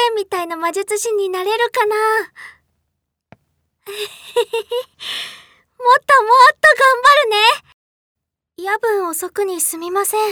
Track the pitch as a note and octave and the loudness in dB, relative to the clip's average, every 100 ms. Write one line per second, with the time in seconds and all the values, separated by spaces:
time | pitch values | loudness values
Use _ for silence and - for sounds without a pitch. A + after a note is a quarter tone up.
0 | A#4+ A4 F#4+ F#4 E4+ E4 E4+ F4 G4 G#4 | 0 -2 -4 -6 -6 -6 -6 -6 -6 -6
1 | A4+ G#4+ G4 F#4 F#4 A4 A#4 B4 G#4 G#4+ | -4 -4 -2 -4 -4 -2 -2 -2 -2 0
2 | A4 A4 F4+ - - - _ _ _ _ | 0 -2 -4 -12 -20 -20 _ _ _ _
3 | _ _ _ - _ _ _ _ - G4+ | _ _ _ -20 _ _ _ _ -16 -12
4 | G#4 - - A#4+ A4 A4+ - A#4+ - _ | -12 -14 -6 -4 -4 -6 -6 -8 -10 _
5 | - - - - _ _ _ _ B4 C5+ | -14 -12 -12 -16 _ _ _ _ 2 2
6 | - C5+ A4 B4+ C5 D5 D#5 C#5 C5+ B4 | 4 2 4 6 6 6 4 4 4 4
7 | C5 C#5+ A#4+ G#4 A4 D5 - _ _ _ | 4 4 4 2 2 0 -6 _ _ _
8 | _ _ _ _ _ - F#4 G#4 A#4 G#4 | _ _ _ _ _ -12 -4 -2 0 -2
9 | F4 D#4+ F4+ - G4 F4 - E4 E4+ F#4+ | -2 -6 -8 -4 -4 -4 -6 -6 -6 -4
10 | G4 G#4+ G#4+ | -2 -2 -4